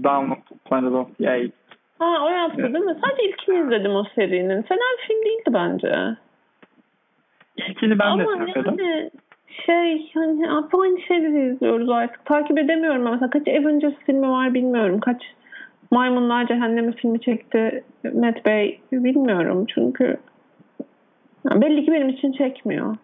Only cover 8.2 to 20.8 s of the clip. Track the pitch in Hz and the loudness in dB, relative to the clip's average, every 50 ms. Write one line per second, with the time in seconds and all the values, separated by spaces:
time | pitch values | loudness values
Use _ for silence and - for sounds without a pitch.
8.2 | - 440 403 349 349 349 - 262 262 - - 370 370 339 320 311 320 320 - - | 0 0 -2 -2 -4 -4 -4 -4 -2 -2 -2 -2 -2 -2 -2 -4 -6 -8 -14 -20
9.2 | _ _ - _ _ _ - - - - 339 349 349 339 320 311 311 - - 320 | _ _ -20 _ _ _ -20 -4 0 2 2 2 2 2 0 -2 -6 -4 -4 -2
10.2 | 320 320 311 302 330 311 294 302 302 - - 370 381 370 370 359 - - 359 339 | 0 0 0 0 0 0 0 -2 0 0 0 2 4 2 2 0 0 0 0 0
11.2 | 320 311 302 294 269 254 254 254 247 226 233 233 233 247 240 233 233 240 - - | 2 2 2 2 0 0 -2 0 0 0 2 2 0 0 0 0 -2 -4 -6 -12
12.2 | _ - 294 294 294 294 277 311 294 294 330 320 330 320 277 254 240 233 233 240 | _ 0 0 0 2 2 0 2 2 2 2 2 0 0 0 0 0 0 0 0
13.2 | 262 247 285 294 294 - - 302 285 302 302 294 294 285 285 - - - 269 269 | -2 0 0 -2 0 2 0 2 2 2 2 2 2 0 -2 -2 -2 0 0 2
14.2 | 269 262 262 254 262 254 247 254 247 254 240 233 214 185 185 214 - 254 240 247 | 2 2 2 0 0 0 0 0 0 0 0 0 0 0 0 0 0 -2 -2 -4
15.2 | - - - _ _ - - - - - _ _ _ _ 240 247 254 254 247 247 | -8 -16 -20 _ _ -20 -20 -20 -20 -20 _ _ _ _ 2 2 4 2 2 2
16.2 | 240 240 240 240 240 226 233 240 240 226 226 233 233 233 233 - - 233 226 226 | 2 2 2 0 0 0 0 0 0 0 0 0 0 -2 -2 -2 -2 -2 -2 0
17.2 | - 247 226 - - - - 226 220 220 - 254 - - _ _ - - - 226 | 0 -2 -2 -2 -4 -2 0 0 0 0 -2 -6 -10 -14 _ _ -10 -4 0 0
18.2 | 240 233 226 - - 214 214 214 208 - - - - _ 262 254 247 254 262 285 | 2 2 0 0 0 2 2 2 2 0 -2 -8 -8 _ -2 0 0 2 2 2
19.2 | 269 240 196 175 165 190 185 180 214 - - - 233 254 262 - 254 - - - | 2 2 2 2 2 2 0 0 -2 -2 -2 0 0 0 0 0 0 0 0 -4
20.2 | - - _ _ _ _ _ _ _ _ _ - | -8 -16 _ _ _ _ _ _ _ _ _ -18